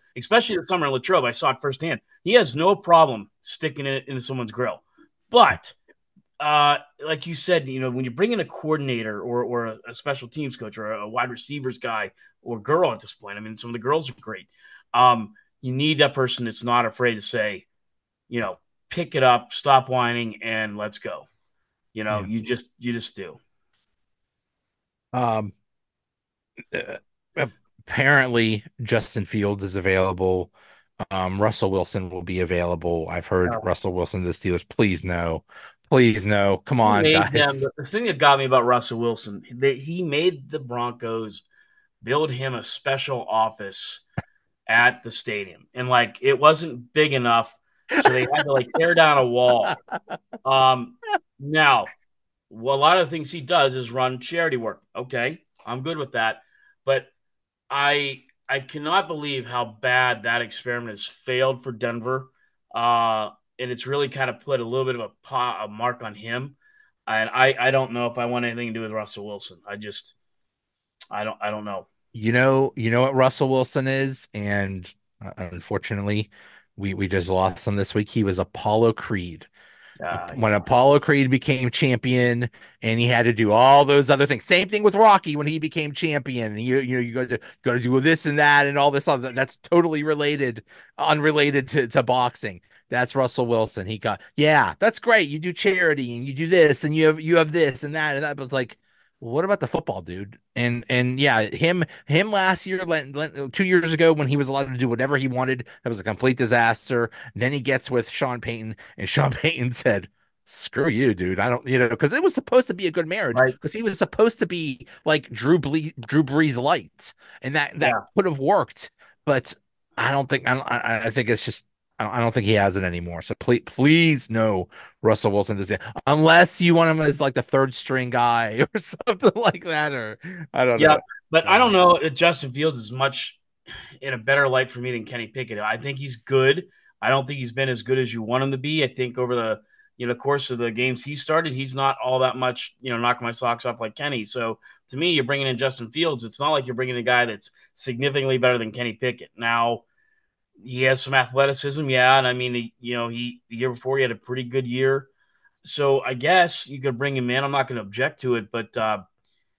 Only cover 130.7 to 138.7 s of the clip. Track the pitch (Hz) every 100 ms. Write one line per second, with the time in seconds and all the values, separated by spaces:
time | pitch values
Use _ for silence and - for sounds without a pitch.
130.7 | 117 156 151 - - _ 160 165 208 247
131.7 | 190 180 165 156 131 170 165 139 127 156
132.7 | 127 107 127 135 135 - - _ _ -
133.7 | - - - 135 123 113 139 135 131 127
134.7 | 123 123 120 107 120 113 135 117 104 107
135.7 | 117 135 135 139 117 - 135 131 156 -
136.7 | _ _ _ 110 135 127 143 123 117 135
137.7 | 120 120 131 123 113 107 127 135 135 143